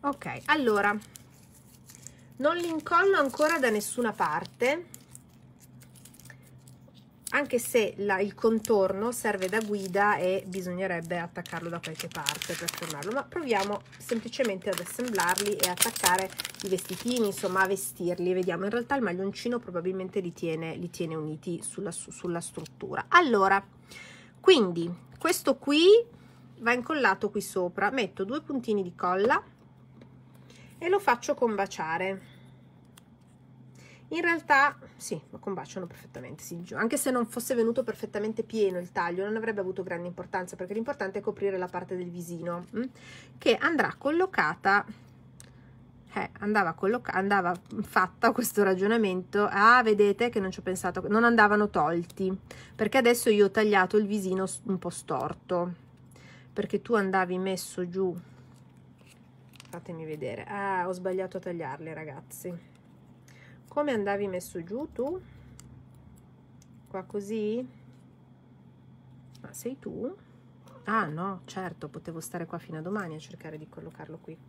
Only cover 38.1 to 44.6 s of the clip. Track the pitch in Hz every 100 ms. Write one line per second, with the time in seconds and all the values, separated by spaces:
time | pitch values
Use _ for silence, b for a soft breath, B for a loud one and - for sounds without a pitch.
38.1 | 208 214 220 220 220 202 180 175 196 175
39.1 | 180 202 220 226 208 185 190 180 170 175
40.1 | 175 175 190 180 - 180 208 226 277 190
41.1 | 202 208 202 196 190 190 180 180 185 180
42.1 | 175 170 170 170 175 - 202 254 B B
43.1 | B B - - 226 311 311 175 - 277
44.1 | 330 370 - 156 -